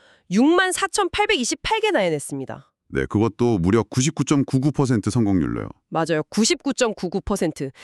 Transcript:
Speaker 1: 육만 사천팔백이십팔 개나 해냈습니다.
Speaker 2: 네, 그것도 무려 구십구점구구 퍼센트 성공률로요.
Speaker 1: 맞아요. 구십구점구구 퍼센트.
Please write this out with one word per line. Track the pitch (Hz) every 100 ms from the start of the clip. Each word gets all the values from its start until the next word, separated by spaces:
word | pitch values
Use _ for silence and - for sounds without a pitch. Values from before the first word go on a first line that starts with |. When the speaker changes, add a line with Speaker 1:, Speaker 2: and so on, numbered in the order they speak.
| _ _ -
Speaker 1:
육만 | 185 285 359 370
사천팔백이십팔 | - 392 - 370 - 415 339 233 311 - 440
개나 | 427 302
해냈습니다. | 180 151 - 139 127 113 - _ _
Speaker 2:
네, | 67 65
그것도 | 104 110 - 120 107
무려 | 87 113
구십구점구구 | 104 - 131 - 135 147 123 131 143
퍼센트 | 143 127 117 104
성공률로요. | 123 101 92 64 57 53 - -
Speaker 1:
맞아요. | 160 165 156 -
구십구점구구 | - 226 339 277 - 233 196 175 190
퍼센트. | - 202 170 - 135 -